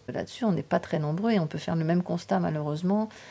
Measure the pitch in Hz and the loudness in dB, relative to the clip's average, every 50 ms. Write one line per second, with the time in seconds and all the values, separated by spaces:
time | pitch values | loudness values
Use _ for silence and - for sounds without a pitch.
0 | - - - - - - - - 247 214 175 160 - - - - - - - 160 | -12 -8 -6 -6 -6 -6 -6 -2 0 2 2 0 0 0 0 0 2 0 -2 0
1 | 147 147 156 175 208 233 233 196 160 151 - 156 - - 165 160 160 160 170 180 | 0 0 0 0 0 2 2 2 2 0 -2 -4 -4 -2 0 0 2 4 4 2
2 | 175 - 175 170 - - - 185 175 165 156 151 147 151 151 151 180 180 202 214 | 2 0 -2 -4 -2 0 0 2 2 2 0 -2 -2 -2 -2 0 0 2 2 2
3 | 220 214 - - - - | 0 -2 -6 -12 -18 -18